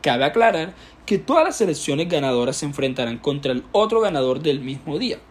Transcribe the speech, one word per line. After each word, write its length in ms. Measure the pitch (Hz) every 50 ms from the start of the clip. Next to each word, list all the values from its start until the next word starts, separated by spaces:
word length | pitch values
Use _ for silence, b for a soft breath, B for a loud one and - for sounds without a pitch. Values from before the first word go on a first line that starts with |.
Cabe 240 | - 143 123 123 135
aclarar 480 | 147 - 233 226 226 196 165 160 185 - B B B B B -
que 140 | - 208 190
todas 240 | - - 285 330 311
las 140 | 370 -
selecciones 520 | - 220 180 151 - - - 139 147 165 175
ganadoras 480 | 175 147 139 135 127 120 123 127 -
se 80 | - 156
enfrentarán 540 | 147 143 - 139 131 131 131 123 117 117 117
contra 320 | - 147 139 139 143 135
el 120 | 127 123 - - -
otro 260 | 202 214 214 226 226
ganador 400 | 220 202 165 139 131 127 127 139
del 200 | 156 156 139 135
mismo 380 | 131 131 139 135 - 156 143
día. 220 | 156 254 - - - - -